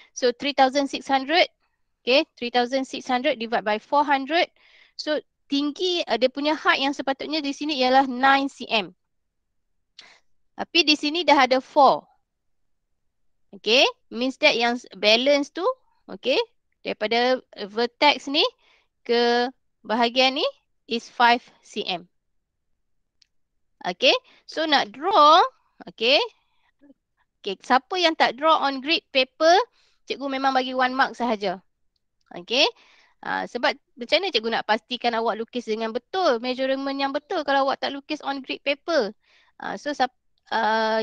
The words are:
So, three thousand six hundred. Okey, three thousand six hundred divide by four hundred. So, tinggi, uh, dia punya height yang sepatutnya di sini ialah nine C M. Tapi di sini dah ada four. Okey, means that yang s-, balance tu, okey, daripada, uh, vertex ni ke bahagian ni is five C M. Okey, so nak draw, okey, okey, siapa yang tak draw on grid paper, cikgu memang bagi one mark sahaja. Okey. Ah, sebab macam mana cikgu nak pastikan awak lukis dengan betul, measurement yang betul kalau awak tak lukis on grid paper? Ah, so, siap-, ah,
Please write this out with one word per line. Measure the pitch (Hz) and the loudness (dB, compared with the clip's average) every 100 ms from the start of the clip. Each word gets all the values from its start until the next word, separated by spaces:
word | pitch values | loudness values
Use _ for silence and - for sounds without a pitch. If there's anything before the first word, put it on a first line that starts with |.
| _ | _
So, | - 247 247 | -4 -4 -2
three | 285 | -4
thousand | 285 262 277 277 | 2 2 2 -2
six | 294 - | -6 -2
hundred. | 269 262 339 - _ _ _ _ _ | -2 0 0 0 _ _ _ _ _
Okey, | - 269 320 _ | 0 0 0 _
three | 240 | -2
thousand | 247 240 269 | 0 0 -2
six | 262 262 - | -4 -10 -4
hundred | 247 285 247 | -2 -2 -4
divide | 226 220 | -4 -4
by | 196 214 | -2 -4
four | - 285 | 0 0
hundred. | 294 277 269 330 330 _ _ _ _ - | 2 -2 0 -2 -2 _ _ _ _ -12
So, | 302 294 - _ _ | -4 -4 -6 _ _
tinggi, | 277 294 277 359 349 | -4 -4 -4 -4 -2
uh, | - 220 | -2 0
dia | 254 | 0
punya | 277 294 311 | 0 -2 0
height | 381 330 | 0 0
yang | 269 | -2
sepatutnya | 285 277 269 269 311 | -2 -6 -6 -6 -6
di | 277 269 | -6 -6
sini | 294 277 | -6 0
ialah | 254 262 269 | 4 4 2
nine | 240 269 277 277 | 0 2 2 0
C | - 240 | -8 -4
M. | 220 175 - _ _ _ _ _ _ _ _ _ - - _ _ _ _ - | -4 -4 -14 _ _ _ _ _ _ _ _ _ -20 -20 _ _ _ _ -14
Tapi | - 339 | -2 0
di | 302 302 | 2 2
sini | 294 320 | -2 -2
dah | 294 285 254 | 2 4 4
ada | 254 | 0
four. | - 302 254 151 - _ _ _ _ _ _ _ _ _ _ _ _ _ _ | 0 4 4 4 -4 _ _ _ _ _ _ _ _ _ _ _ _ _ _
Okey, | 202 208 247 381 - _ | -10 2 4 4 0 _
means | 214 262 - | -6 -6 0
that | 302 233 | 0 2
yang | 240 247 | 0 -2
s-, | - 185 | -10 0
balance | 208 226 269 285 285 | 2 4 4 0 0
tu, | - 403 523 _ _ - | -4 -4 -6 _ _ -18
okey, | 190 240 311 466 _ _ _ 190 | -8 -2 -2 -4 _ _ _ -12
daripada, | 202 214 233 247 254 | -8 -2 0 0 -2
uh, | - - 202 | -6 -16 -10
vertex | 208 240 - 294 269 - | -4 -6 2 2 2 -2
ni | 294 480 - _ _ _ _ | -2 -2 -4 _ _ _ _
ke | - 240 240 240 247 - _ _ | -4 0 2 0 -2 -6 _ _
bahagian | 208 226 240 247 262 269 | -6 -2 0 2 2 0
ni | 523 - _ _ - | -6 -6 _ _ -8
is | 233 - | -8 -8
five | - 240 240 - _ | 2 2 2 -2 _
C | _ 220 | _ -10
M. | - 175 175 _ _ _ _ _ _ _ _ _ _ _ _ _ _ _ _ _ | -8 -8 -10 _ _ _ _ _ _ _ _ _ _ _ _ _ _ _ _ _
Okey, | 180 180 262 415 - _ - | -10 0 2 2 -4 _ -12
so | - 320 | -6 0
nak | 269 220 | 0 0
draw, | 233 339 403 294 339 523 - _ _ - | -6 0 6 8 8 4 -4 _ _ -20
okey, | - 226 302 466 - _ _ _ _ 285 _ _ _ _ _ | -6 0 2 0 -8 _ _ _ _ _ _ _ _ _ _
okey, | 208 190 - | -12 -12 0
siapa | 262 - 370 | 0 0 0
yang | 330 | 0
tak | 320 254 240 | 2 0 2
draw | 320 311 | 2 2
on | 277 269 262 | 0 -4 -4
grid | 330 - | -4 -2
paper, | 269 262 _ 320 370 480 _ _ _ _ | -2 -2 _ 4 4 2 _ _ _ _
cikgu | 226 277 | -8 -6
memang | 269 269 | -2 0
bagi | 262 254 254 | 0 -2 0
one | 254 | 0
mark | 262 240 226 | 0 -2 0
sahaja. | 247 214 196 190 _ _ _ _ _ _ _ 175 | -4 -2 -4 -6 _ _ _ _ _ _ _ -18
Okey. | 175 240 339 - _ _ _ _ | -4 0 0 -2 _ _ _ _
Ah, | - - - | -8 -6 -6
sebab | 240 285 - _ - | -2 -2 -4 _ -16
macam | 240 311 | -2 -2
mana | 381 | 0
cikgu | 254 226 | -4 -2
nak | 226 - | -4 -2
pastikan | 220 - 247 240 | -2 -4 -4 -2
awak | 226 233 208 | -2 -2 -4
lukis | 233 247 226 | -8 -10 -6
dengan | 220 226 | -6 -4
betul, | 226 - 381 349 233 | -6 -6 0 0 0
measurement | 247 254 262 269 277 277 | -2 -4 -2 -2 -4 -4
yang | 277 | -4
betul | 285 - 370 285 | -4 -6 -6 0
kalau | 277 269 | 0 0
awak | - | -2
tak | - | -6
lukis | 277 - 302 269 | -10 -10 -8 -8
on | 277 | -8
grid | 262 285 277 | -10 -8 -6
paper? | 285 - 320 202 - _ _ _ _ | -6 -2 -2 -2 -6 _ _ _ _
Ah, | - 190 | -10 -8
so, | 285 | -8
siap-, | 285 254 - _ _ _ | -4 -4 -4 _ _ _
ah, | 226 220 220 220 220 | -2 0 0 0 -2